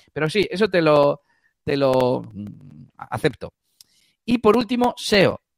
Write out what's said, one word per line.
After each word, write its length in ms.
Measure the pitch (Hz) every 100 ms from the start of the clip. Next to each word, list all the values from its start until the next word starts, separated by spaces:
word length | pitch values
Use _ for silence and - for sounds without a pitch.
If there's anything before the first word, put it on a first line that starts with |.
| _
Pero 160 | 143 151
sí, 200 | 208 170
eso 200 | 180 214
te 120 | 180
lo, 400 | 156 147 143 147 _ _ _ _
te 140 | - 143
lo, 460 | 135 131 127 127 117
mm, 120 | 98 101 - 98 76 - -
acepto. 560 | - 113 - - 85 _ _ _ _ _ _ _ -
Y 140 | 240
por 180 | 214 233
último, 380 | 214 240 240 -
seo. 440 | - 208 139 - _